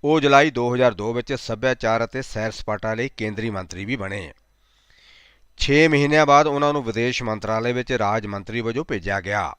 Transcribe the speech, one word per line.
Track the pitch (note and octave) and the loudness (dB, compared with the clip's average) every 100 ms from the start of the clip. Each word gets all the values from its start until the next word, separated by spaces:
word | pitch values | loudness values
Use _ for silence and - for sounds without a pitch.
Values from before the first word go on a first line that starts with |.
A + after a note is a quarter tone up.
ਉਹ | C#3+ D#3 | 4 4
ਜੁਲਾਈ | C#3+ C#3 D3+ | 6 6 6
ਦੋ | B2 A#2+ | 0 -2
ਹਜ਼ਾਰ | B2 B2+ | 4 2
ਦੋ | G#2 G#2 | 2 -4
ਵਿੱਚ | A#2 A#2+ | -4 -4
ਸੱਭਿਆਚਾਰ | C3+ - A2 C3 B2+ A2+ A2+ | -8 -6 -4 -2 0 0 0
ਅਤੇ | A#2 C3 | -2 -6
ਸੈਰ | C3 G#2+ A2 | -8 -6 -6
ਸਪਾਟਾ | - - G#2+ A2 | -6 -6 -4 -4
ਲਈ | A2 C3 - | -4 -4 -4
ਕੇਂਦਰੀ | G#2+ G#2 A2+ | -6 -4 -4
ਮੰਤਰੀ | G2 F2+ F2+ | -6 -8 -10
ਵੀ | G2+ C3 | -6 -6
ਬਣੇ। | F#2+ G2 F2 - _ _ _ _ _ _ _ - _ _ _ _ | -6 -8 -12 -18 _ _ _ _ _ _ _ -20 _ _ _ _
ਛੇ | - C#3+ D#3+ | 2 4 6
ਮਹੀਨਿਆਂ | D3 C#3+ D3+ D3+ | 4 4 4 6
ਬਾਅਦ | C#3+ D3+ | 6 6
ਉਹਨਾਂ | C#3+ D3 | 2 0
ਨੂੰ | D3 | 0
ਵਿਦੇਸ਼ | A#2 A2 A#2+ B2 | -2 -2 -2 -2
ਮੰਤਰਾਲੇ | A#2 G#2+ G#2 A2 A#2 | -4 -6 -4 -2 -2
ਵਿੱਚ | B2 B2 | -4 -2
ਰਾਜ | B2+ G#2 A2 G#2 | 0 0 0 -4
ਮੰਤਰੀ | G2+ F#2+ A2+ | -10 -6 -4
ਵਜੋਂ | A2+ A#2 | -4 -4
ਭੇਜਿਆ | E3 G#2+ F2 G2 | -4 -6 -2 -4
ਗਿਆ। | F#2 G#2 E2 | -2 -2 -2